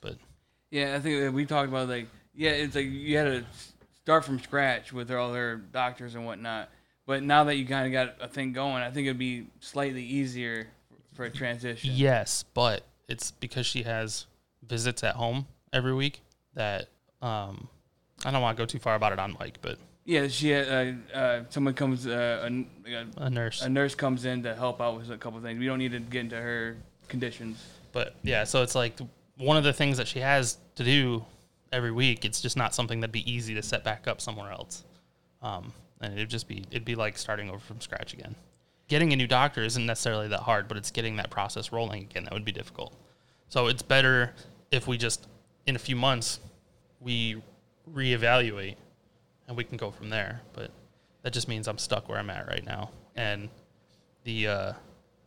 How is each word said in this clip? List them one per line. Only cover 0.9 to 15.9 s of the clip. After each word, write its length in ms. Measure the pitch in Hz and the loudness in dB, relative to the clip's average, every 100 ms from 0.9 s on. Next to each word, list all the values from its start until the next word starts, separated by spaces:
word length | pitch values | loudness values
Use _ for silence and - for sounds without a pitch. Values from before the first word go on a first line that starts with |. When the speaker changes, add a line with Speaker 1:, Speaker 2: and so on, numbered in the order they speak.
| 143 | -2
Speaker 2:
I 40 | |
think 200 | 143 147 | 0 0
that 100 | 139 | 2
we 120 | 131 143 | 0 0
talked 220 | 151 139 | 0 0
about, 200 | 131 127 | 0 -2
like, 200 | 123 113 - _ | -4 -6 -14 _
yeah, 160 | - 156 | -2 0
it's 240 | 147 147 | 2 0
like 120 | 139 139 | 0 -2
you 300 | 135 147 147 | -2 0 2
had 80 | |
to 200 | 147 147 117 | 2 0 -4
s-, 240 | - - - _ _ | -14 -20 -20 _ _
start 220 | - 160 | 4 4
from 160 | 147 135 | 4 -2
scratch 520 | - 143 139 117 - | -2 2 2 2 -4
with 180 | 127 120 | -8 -4
all 200 | 127 123 | -2 -2
her 220 | 120 120 113 | -2 -2 -4
doctors 580 | 95 127 123 120 123 117 | -6 -2 -2 -2 -10 -10
and 80 | 117 | -8
whatnot. 440 | 101 117 110 - - _ _ - | -8 -6 -6 -8 -14 _ _ -4
But 160 | 135 | 0
now 220 | 143 147 | 6 6
that 120 | 147 143 | 8 4
you 80 | |
kinda 260 | 127 135 131 | 0 0 2
got 260 | 131 127 - | 2 0 -2
a 60 | 123 | -10
thing 240 | 139 135 | -4 -4
going, 300 | 127 139 131 | -2 -2 -2
I 80 | 123 | -2
think 160 | 135 139 | -2 -2
it'd 120 | 127 | 0
be 280 | 127 123 113 - | -2 -4 -10 -16
slightly 420 | - 139 143 131 | -8 -2 -2 -2
easier 640 | 123 139 135 123 120 113 113 - _ - _ | -4 -2 -2 -2 -4 -4 -8 -16 _ -20 _
for 100 | - | -10
a 60 | 120 | -8
transition. 600 | 117 131 120 123 113 135 | -4 -4 -4 -6 -4 0
Speaker 1:
Yes, 520 | 131 135 120 - - - | 4 6 6 2 -2 -2
but 300 | - 120 107 - _ - | 2 2 2 -4 _ -10
it's 220 | 117 - | -8 -8
because 340 | - 123 - 123 | -8 -8 -4 -2
she 160 | 127 | -2
has 420 | 117 113 110 - - _ _ _ 113 | -2 -2 -2 -6 -10 _ _ _ -6
visits 360 | 120 117 120 | -2 -2 0
at 100 | 110 117 | 0 0
home 300 | 117 123 139 - _ | 0 -2 -4 -10 _
every 220 | 131 127 | 0 2